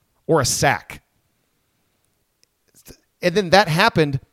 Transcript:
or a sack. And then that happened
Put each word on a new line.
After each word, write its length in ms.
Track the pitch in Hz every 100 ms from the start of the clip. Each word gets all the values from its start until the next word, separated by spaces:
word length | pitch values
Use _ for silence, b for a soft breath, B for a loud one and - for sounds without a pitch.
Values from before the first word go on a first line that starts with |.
| _ _ -
or 140 | 156
a 40 |
sack. 580 | 120 - 147 113 - - _ _ _ _ _ _ _ _ _ _ _ _ _ _ _ _ _ _ - - _ _
And 120 | 175
then 160 | 180 175
that 180 | 185 185
happened 520 | 160 226 - 147 135 -